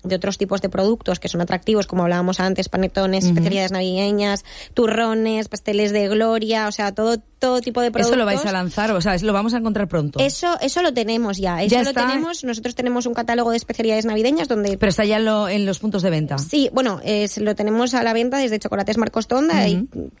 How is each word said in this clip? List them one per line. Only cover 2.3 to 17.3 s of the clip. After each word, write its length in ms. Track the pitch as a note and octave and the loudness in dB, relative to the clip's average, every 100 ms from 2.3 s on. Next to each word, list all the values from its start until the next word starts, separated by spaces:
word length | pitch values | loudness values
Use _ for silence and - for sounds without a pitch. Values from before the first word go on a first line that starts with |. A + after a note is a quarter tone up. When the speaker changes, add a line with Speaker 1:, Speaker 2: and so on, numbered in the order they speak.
| F#3 | 0
Speaker 1:
antes, 300 | F#3 F#3+ F#3 | 0 -2 -2
panetones, 560 | F#3+ F#3 - F#3+ F#3+ | -2 -2 0 0 2
Speaker 2:
Ujú. 80 | F#3 | 2
Speaker 1:
especialidades 400 | E3 E3 G3 F#3 | 4 2 0 0
navideñas, 720 | F#3 F#3 F#3 G3+ G3+ G3+ G3+ - - - | -2 -2 0 0 0 0 -2 -6 -18 -6
turrones, 760 | - A3 G#3+ A#3 A3 A3 A3 G#3 | 0 2 2 2 2 0 -2 -4
pasteles 420 | G#3 - G3+ G#3 | -6 -2 0 2
de 160 | G#3 G3 | 2 2
gloria, 640 | G#3+ A3+ A3+ G#3+ A3 G#3+ | 2 2 0 0 0 -2
o 40 | |
sea, 220 | G#3 G3+ | -2 -4
todo, 240 | G3 A3 A3+ - - | 0 0 0 -4 -2
todo 200 | B3+ B3+ | 0 0
tipo 200 | A#3+ A#3+ | -2 0
de 100 | A#3+ | 0
productos. 220 | A3+ A#3 | 2 2
Speaker 2:
¿Eso 40 | B3+ | 2
lo 80 | |
vais 220 | G#3 B3+ B3 | 2 0 0
a 60 | |
lanzar? 400 | F#3 F3+ - A3 | -2 -2 -2 0
O 80 | F#3+ | 0
sea, 160 | G3+ F3+ | 0 0
¿lo 140 | G#3+ | 2
vamos 200 | G3+ A3 | 0 0
a 20 | A#3+ | -2
encontrar 320 | A3+ G#3 G3 | -2 -2 -2
pronto? 320 | E3+ D3 - | -2 -2 0
Speaker 1:
Eso, 400 | C4+ - F4 E4+ | -2 0 -2 0
eso 200 | C4+ F4 | -2 0
lo 120 | F4 | 0
tenemos 440 | A#3+ A3 A#3 A3+ F#3+ | 0 0 0 0 -2
ya, 220 | F#3+ E3+ | -2 0
eso 140 | G3 | 2
Speaker 2:
¿Ya 80 | B3 | 2
Speaker 1:
lo 60 | B3 | 2
Speaker 2:
está? 180 | B3+ B3 | 0 0
Speaker 1:
tenemos. 380 | C#4 E4 F4 | 0 -2 -6
Nosotros 320 | B3+ A3+ A#3+ B3 | -6 -6 -6 -4
tenemos 300 | B3 B3 A#3+ | -2 -2 -2
un 80 | |
catálogo 360 | A#3 A#3 A#3+ A#3 | -4 -2 0 0
de 60 | A#3 | -2
especialidades 480 | - A#3+ A3+ A3 | -4 -2 0 0
navideñas 420 | A3 G#3+ A#3+ D#4 D4 | 0 0 2 2 0
donde 320 | A3 G3+ F#3+ | 0 0 2
Speaker 2:
Pero 120 | G#3+ | 2
está 140 | F3+ | 2
ya 120 | G#3 G#3+ | 2 2
en 80 | |
lo, 240 | A3 G#3+ G3 | 2 2 0
en 180 | G#3 G3 | 0 0
los 140 | F#3 | -2
puntos 220 | G#3+ G3+ | -2 0
de 80 | F#3 | 2
venta. 280 | D#3 D3+ C#3 | 0 0 -4
Speaker 1:
Sí, 320 | D#3 D4+ C4+ | -2 0 2
bueno, 280 | B3+ B3+ F#3 | 2 0 -2
eh, 240 | - G#3 | -2 0
se 140 | G#3 | 0